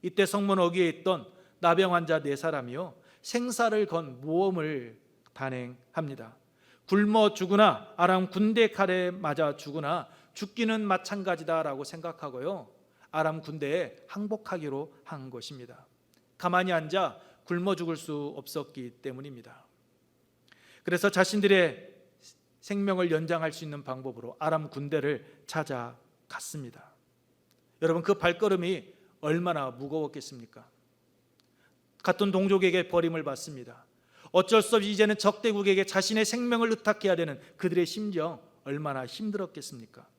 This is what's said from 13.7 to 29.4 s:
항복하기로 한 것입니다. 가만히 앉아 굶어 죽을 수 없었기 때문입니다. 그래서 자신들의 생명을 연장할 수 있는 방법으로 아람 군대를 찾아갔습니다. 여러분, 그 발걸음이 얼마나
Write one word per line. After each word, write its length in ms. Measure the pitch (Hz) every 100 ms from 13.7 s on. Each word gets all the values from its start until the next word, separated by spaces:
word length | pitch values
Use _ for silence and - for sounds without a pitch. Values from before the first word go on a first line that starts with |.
| 165 143 - -
항복하기로 840 | 196 208 - - 180 151 135 147 -
한 260 | - 151 131
것입니다. 560 | 123 - 135 120 120 _ _ _ _ _ _
가만히 340 | 180 180 185
앉아 460 | 170 156 185 170 - - _
굶어 300 | - 175 185
죽을 220 | 175 170 156
수 360 | - 147 147 143
없었기 540 | - 156 143 - 120 120
때문입니다. 600 | 139 127 143 123 110 - _ _ _ _ _ _ _ _ _ _ _ -
그래서 260 | - 175 202
자신들의 800 | 185 185 208 196 190 165 - - - _ _ - _ _ _
생명을 500 | - 202 196 185 175
연장할 420 | 156 160 170 160
수 120 | 156
있는 180 | 156 147
방법으로 540 | 139 131 131 117 117 -
아람 320 | 156 160 151
군대를 540 | 139 143 151 143 135 - - -
찾아갔습니다. 1500 | 165 151 131 120 120 _ _ _ - - 151 127 - - _ _ _ _ _ _ _ _ _
여러분, 200 | 165 165
그 120 | 170
발걸음이 720 | 196 175 170 208 190 175 185 196 - _ _
얼마나 500 | 151 165